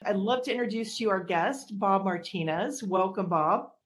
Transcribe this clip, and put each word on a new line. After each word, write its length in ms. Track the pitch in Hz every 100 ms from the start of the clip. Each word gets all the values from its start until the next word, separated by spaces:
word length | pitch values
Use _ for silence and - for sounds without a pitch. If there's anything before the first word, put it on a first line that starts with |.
I'd 120 | - 196
love 280 | 208 247 254
to 60 |
introduce 480 | 247 233 226 220 -
you 120 | 214
our 120 | 190
guest, 540 | 175 170 202 277 - 196
Bob 280 | 196 196 190
Martinez. 760 | 196 - 180 160 165 262 269
Welcome, 460 | 196 185 190 196 175
Bob. 440 | 165 156 220 - _